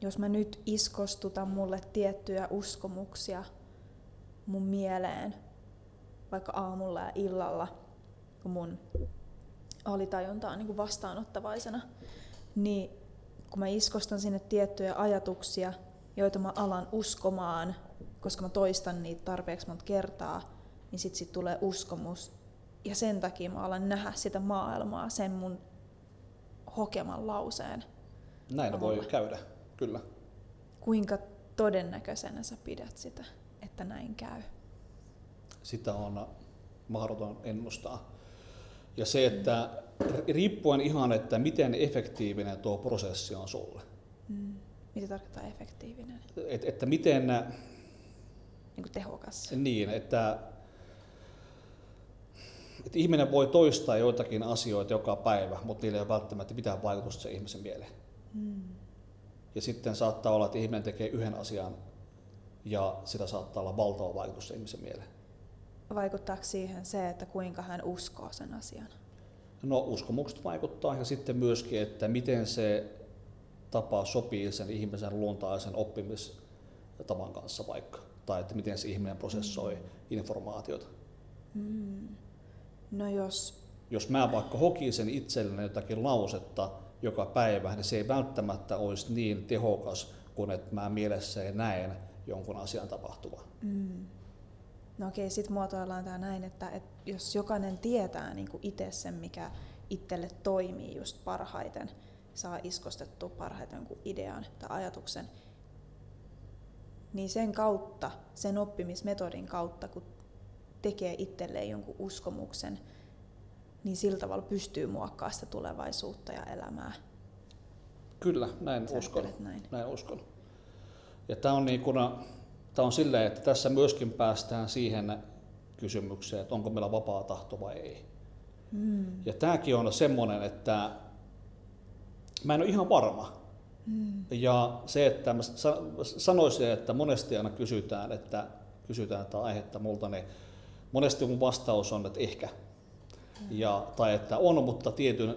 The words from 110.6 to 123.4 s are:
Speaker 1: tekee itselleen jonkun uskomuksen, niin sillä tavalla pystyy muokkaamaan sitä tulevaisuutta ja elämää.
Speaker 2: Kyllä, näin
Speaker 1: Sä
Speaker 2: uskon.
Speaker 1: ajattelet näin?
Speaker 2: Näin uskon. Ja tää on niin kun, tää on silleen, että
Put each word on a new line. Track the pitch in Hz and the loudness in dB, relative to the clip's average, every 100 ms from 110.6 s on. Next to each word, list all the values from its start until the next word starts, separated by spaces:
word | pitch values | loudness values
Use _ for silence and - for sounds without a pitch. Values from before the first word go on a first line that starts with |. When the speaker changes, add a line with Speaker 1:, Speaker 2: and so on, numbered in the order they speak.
| - - | -20 -4
Speaker 1:
tekee | 208 202 180 - | -4 -2 -4 -2
itselleen | 190 - - - 208 | -6 -6 -6 -4 -4
jonkun | 208 202 - | -4 -8 -8
uskomuksen, | 196 - 185 - - - - 196 - - - - - - - - - - | -8 -6 -8 -6 -8 -8 -6 -8 -12 -18 -20 -20 -20 -20 -20 -20 -20 -10
niin | 196 180 | -6 0
sillä | 202 190 | 2 2
tavalla | 190 196 | 0 -4
pystyy | 196 202 - - 156 | -2 -4 -2 -4 -2
muokkaamaan | - - - 214 | -2 -6 -6 -6
sitä | - - | -4 -6
tulevaisuutta | - - - - - 208 - - | -6 -6 -6 -4 -4 -6 -10 -10
ja | - | -10
elämää. | - - - - 64 - - - - - - - - - - - - - | -8 -8 -8 -8 -8 -12 -16 -20 -20 -20 -20 -20 -20 -20 -20 -18 -20 0
Speaker 2:
Kyllä, | 180 131 120 - | 2 4 0 -2
näin | 156 123 117 | -2 0 0
Speaker 1:
Sä | 131 | -2
Speaker 2:
uskon. | - - | 0 -2
Speaker 1:
ajattelet | 101 - 101 | -2 -6 -8
näin? | 101 - | -8 -8
Speaker 2:
Näin | 123 120 | -6 -4
uskon. | 143 - - - - - - - - - - - - - | -6 -8 -10 -12 -18 -20 -20 -20 -18 -18 -18 -20 -12 -6
Ja | 117 | 2
tää | 139 | 4
on | 139 | 6
niin | 135 127 | 6 4
kun, | 143 131 123 - - - - - - | 4 4 4 2 -10 -14 -16 -18 -4
tää | - | 4
on | 127 | 4
silleen, | 120 147 127 107 | 6 6 8 6
että | - | 4